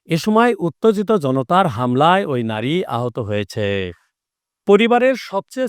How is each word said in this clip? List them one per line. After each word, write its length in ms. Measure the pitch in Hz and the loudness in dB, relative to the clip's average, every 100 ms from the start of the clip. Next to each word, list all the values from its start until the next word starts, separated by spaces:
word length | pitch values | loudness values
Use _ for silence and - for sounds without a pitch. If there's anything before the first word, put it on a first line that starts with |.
| - | -6
এ 120 | 165 | -4
সময় 380 | - 220 240 220 | 0 2 2 0
উত্তেজিত 520 | 170 - 220 202 202 | -4 0 0 2 0
জনতার 560 | 214 139 131 127 180 185 | 0 0 -2 0 2 2
হামলায় 580 | 110 127 123 156 185 175 | 0 -2 2 4 2 0
ওই 180 | 127 | -4
নারী 400 | 113 110 123 175 | -4 -4 -4 -4
আহত 360 | - 120 123 127 | -4 -4 -6 -6
হয়েছে। 720 | 104 104 101 - 101 98 90 - _ _ _ _ _ _ - | -6 -4 -6 -6 -4 -4 -6 -10 _ _ _ _ _ _ 2
পরিবারের 500 | 202 226 240 254 254 | 4 4 2 2 0
সবচেয়ে 500 | - 196 - 254 | -6 -10 -8 -6